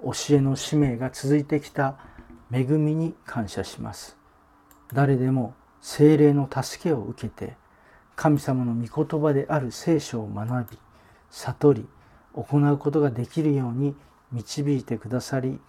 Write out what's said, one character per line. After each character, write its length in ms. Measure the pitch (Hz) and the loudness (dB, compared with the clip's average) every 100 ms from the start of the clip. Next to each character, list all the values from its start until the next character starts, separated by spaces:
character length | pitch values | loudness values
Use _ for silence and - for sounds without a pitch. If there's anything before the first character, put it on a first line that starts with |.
教 320 | 131 - - 143 | -8 -6 4 4
え 60 | |
の 140 | 135 131 | 4 0
使 200 | - 151 | 0 2
命 220 | 143 117 | 2 0
が 140 | 127 | -6
続 260 | - 135 147 | -6 0 0
い 80 | 143 | 2
て 160 | 151 | -2
き 80 | 143 | -4
た 280 | - 135 127 - - - - - | -2 -2 -4 -16 -20 -20 -20 -6
恵 120 | 123 | -2
み 320 | 131 156 151 156 | 0 2 2 0
に 180 | 165 160 - | -2 -6 -10
感 220 | - 101 | -8 -6
謝 160 | - | -6
し 180 | 95 - | -8 -8
ま 120 | 113 | -12
す。 240 | 98 - - _ _ _ _ _ _ - | -12 -18 -20 _ _ _ _ _ _ -6
誰 240 | 117 139 131 | 0 2 2
で 140 | 131 | 2
も 220 | 135 113 - _ _ | 0 -2 -8 _ _
聖 360 | - - 147 151 | -8 6 6 8
霊 160 | 147 | 6
の 160 | 143 139 | 4 0
助 320 | - 127 - | -4 -6 -4
け 100 | 175 | -2
を 100 | 143 | -2
受 180 | 107 113 | -4 -8
け 80 | 110 | -10
て、 260 | - 101 127 _ _ _ - _ - | -10 -14 -14 _ _ _ -20 _ -2
神 240 | 160 147 | 2 2
様 260 | - 131 123 | 2 0 0
の 80 | 117 | -2
御 280 | 117 - | -4 -4
言 180 | 151 156 | -2 0
葉 120 | 151 | 2
で 120 | 139 - | 2 0
あ 80 | 156 | -2
る 120 | 127 | -4
聖 280 | - - 160 | -6 0 0
書 220 | - 120 | 0 -8
を 60 | 104 | -6
学 440 | 101 110 127 117 | -6 -4 -4 -6
び、 80 | - _ _ _ _ _ | -12 _ _ _ _ _
悟 440 | - - 135 147 | -12 -10 2 4
り、 140 | 139 - _ _ - _ | 4 0 _ _ -20 _
行 380 | - - 143 143 | -12 -2 2 4
う 60 | 143 | 2
こ 140 | 147 | 0
と 100 | 151 | 2
が 100 | 147 | 2
で 140 | 120 120 | 0 -6
き 140 | - | -2
る 120 | 156 | 0
よ 160 | 139 127 | 0 -2
う 20 | |
に 220 | 120 143 143 - _ - | -2 -4 -4 -16 _ -12
導 480 | 120 107 - 143 139 | -10 -8 -6 -2 -2
い 40 | |
て 140 | - 113 | -2 -8
く 120 | 107 | -4
だ 120 | 123 | -6
さ 180 | - 135 | -4 -4
り 200 | 127 135 | -4 -6